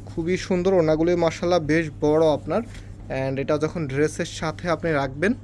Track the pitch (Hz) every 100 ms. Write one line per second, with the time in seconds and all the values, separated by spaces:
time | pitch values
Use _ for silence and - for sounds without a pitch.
0 | - - 165 180 - 185 180 185 156 156
1 | 170 175 165 - 175 175 151 160 160 -
2 | 147 156 160 139 - 185 233 - - -
3 | - 135 135 135 135 151 151 175 143 139
4 | 151 165 165 - 160 - 180 160 165 147
5 | 139 139 190 262